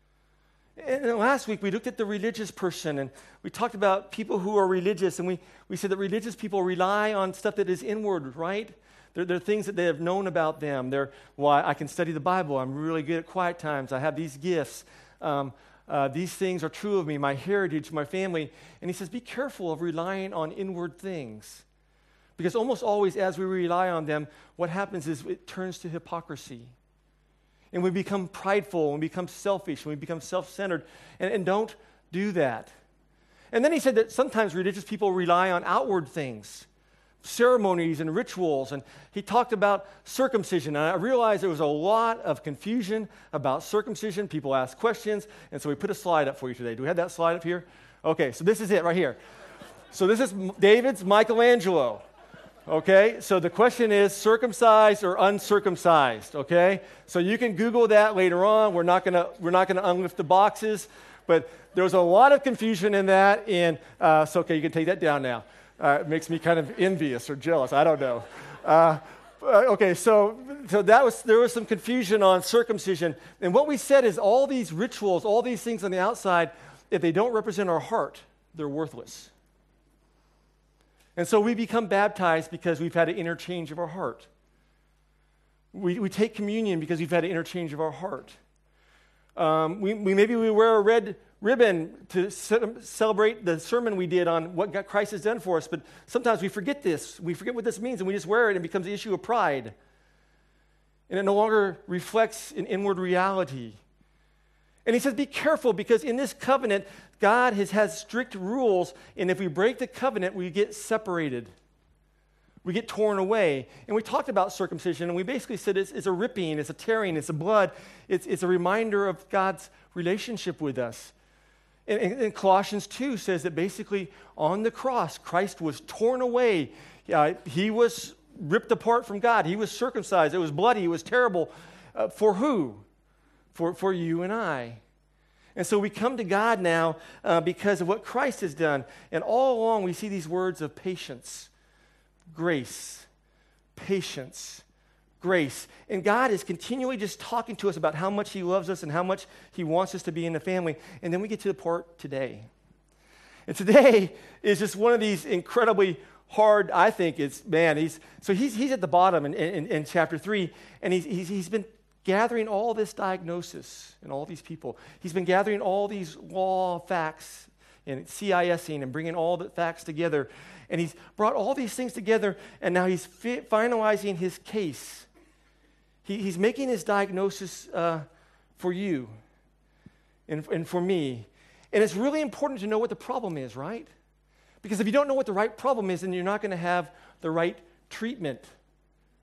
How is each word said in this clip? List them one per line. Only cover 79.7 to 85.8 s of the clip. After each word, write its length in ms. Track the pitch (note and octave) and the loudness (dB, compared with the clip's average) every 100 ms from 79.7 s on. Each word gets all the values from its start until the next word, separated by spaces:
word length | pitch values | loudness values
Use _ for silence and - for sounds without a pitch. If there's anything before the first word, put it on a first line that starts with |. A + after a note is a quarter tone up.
| _ _ _ _ _ _ _ _ _ _ _ _ _ _ F3 | _ _ _ _ _ _ _ _ _ _ _ _ _ _ -6
And 120 | E3+ | 2
so 120 | G#3+ | 4
we 140 | A3 | 4
become 340 | A3+ A3 A3+ G#3 | 0 -2 -2 0
baptized 640 | G3 G#3 G#3 F3 D#3+ D#3+ | 2 2 2 2 2 -2
because 300 | E3 F3 D3+ | -6 -4 -2
we've 140 | E3+ | -2
had 140 | E3+ D#3+ | 0 0
an 80 | G3 | 0
interchange 540 | E3+ E3 - F3+ D3+ | -6 -6 -8 -8 -8
of 80 | D#3 | -10
our 80 | D#3+ | -10
heart. 400 | F#3 C#3 - - _ _ _ _ _ _ _ _ _ _ _ _ _ _ | -6 -8 -8 -18 _ _ _ _ _ _ _ _ _ _ _ _ _ _
We, 260 | F#3 | -4